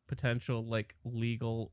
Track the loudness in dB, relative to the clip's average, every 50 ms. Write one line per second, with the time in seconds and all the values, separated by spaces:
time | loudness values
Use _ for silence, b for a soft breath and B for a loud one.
0 | _ -8 -4 0 2 2 2 2 0 0 -2 -2 0 0 0 0 0 -2 -8 -10
1 | _ -4 -2 0 2 2 0 0 0 0 0 -2 -4 -6